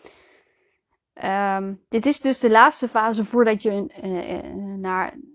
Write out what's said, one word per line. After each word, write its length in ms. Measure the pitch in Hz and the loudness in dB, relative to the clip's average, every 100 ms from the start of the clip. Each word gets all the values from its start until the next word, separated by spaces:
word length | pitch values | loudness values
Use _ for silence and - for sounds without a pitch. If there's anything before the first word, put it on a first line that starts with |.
| - - _ _ _ _ _ _ _ _ _ | -20 -20 _ _ _ _ _ _ _ _ _
Ehm, 600 | - - 196 202 190 196 196 _ | -10 -4 -2 -2 -2 -4 -10 _
dit 160 | 226 247 | -2 0
is 140 | 285 | 0
dus 200 | 269 254 | -2 0
de 100 | 240 | 4
laatste 380 | 220 269 - 240 | 8 8 6 -2
fase 380 | 226 220 220 202 | 0 0 -2 -2
voordat 360 | 240 226 214 | 2 2 2
je, 260 | 220 202 196 | -2 -4 -6
eh, 500 | - 190 180 - 180 | -10 -8 -6 -6 -10
eh, 160 | - 196 202 196 | -10 -12 -10 -8
naar, 400 | 190 185 180 - - | -4 -4 -4 -8 -20